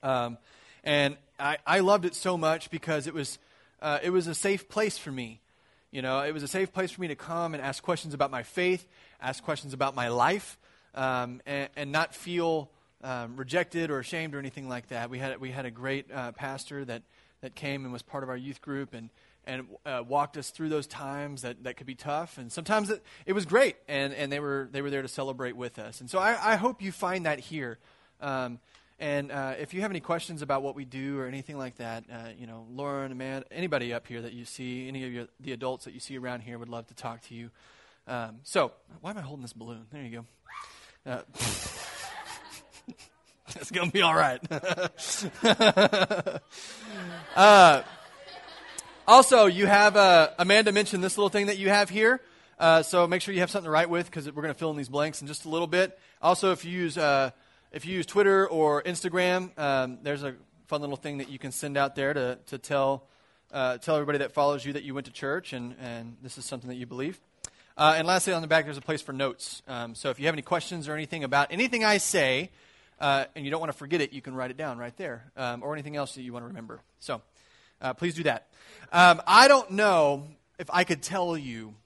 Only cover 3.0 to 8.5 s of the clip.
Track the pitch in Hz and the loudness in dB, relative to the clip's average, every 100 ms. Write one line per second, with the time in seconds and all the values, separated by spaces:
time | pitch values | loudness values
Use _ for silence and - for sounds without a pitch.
3 | 139 156 139 - _ _ _ _ 156 147 | -4 -6 -8 -10 _ _ _ _ -4 -2
4 | 175 185 170 156 196 196 - 208 220 - | 0 0 0 -4 -2 -2 -2 -2 -2 -2
5 | - 131 117 113 _ _ _ _ _ 139 | -10 -10 -10 -14 _ _ _ _ _ -8
6 | 131 135 143 156 143 190 190 185 185 - | -4 -2 -2 -6 -6 -4 -4 -4 -6 -6
7 | 180 143 - 170 170 151 135 131 - 170 | -8 -8 -8 -6 -6 -6 -8 -6 -4 -4
8 | 160 147 139 131 117 | -4 -2 -2 -2 -8